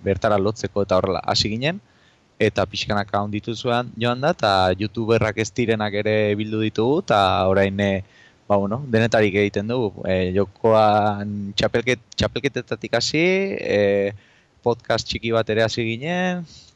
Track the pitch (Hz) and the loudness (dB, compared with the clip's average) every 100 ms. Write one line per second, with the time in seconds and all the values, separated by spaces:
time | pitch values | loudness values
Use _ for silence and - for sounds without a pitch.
0 | 98 95 110 101 101 110 98 101 98 92 | -4 0 2 2 0 -2 -4 -2 0 2
1 | 95 85 - 101 107 113 143 196 - _ | 0 -2 -2 -2 -2 -4 -4 -6 -10 _
2 | _ _ _ - 107 - 92 101 - 104 | _ _ _ -2 0 0 -2 -4 -4 -2
3 | 101 101 104 104 - 110 123 120 120 - | -2 -4 -2 -6 -6 -6 -2 -2 -2 -4
4 | 120 123 147 175 107 95 92 92 107 117 | -2 0 -2 0 2 4 4 2 -4 -2
5 | 110 113 110 104 107 - 113 110 107 101 | 2 2 2 0 -4 -2 0 0 -2 -2
6 | 107 107 104 104 107 107 110 110 117 156 | 0 2 2 0 -2 -2 -2 0 0 0
7 | - 104 95 92 95 95 98 98 101 95 | 2 2 4 4 4 4 2 2 0 0
8 | - - - _ - 101 98 123 143 113 | -4 -18 -20 _ 0 0 2 -4 -2 0
9 | 113 113 104 98 101 104 107 127 104 90 | 2 2 2 2 0 -2 -4 -2 -2 -4
10 | 95 92 90 95 98 - 113 110 107 104 | -2 0 0 0 -2 0 2 4 4 4
11 | 104 101 104 104 98 104 110 120 120 120 | 2 -2 -6 -8 -8 -4 -2 0 -2 -4
12 | _ - 107 123 135 127 - 117 113 117 | _ -4 -4 -2 -4 -4 -8 -8 -2 -2
13 | - 151 175 190 196 - - 101 101 101 | 0 0 2 0 -2 -4 0 2 2 2
14 | 98 101 _ _ _ _ 120 117 - 113 | 0 -4 _ _ _ _ -4 -4 -2 -4
15 | - - 113 113 110 107 113 - 113 113 | -4 -6 -2 0 0 0 0 0 -4 -4
16 | 156 180 185 180 160 - - | -4 -2 -2 -4 -10 -18 -20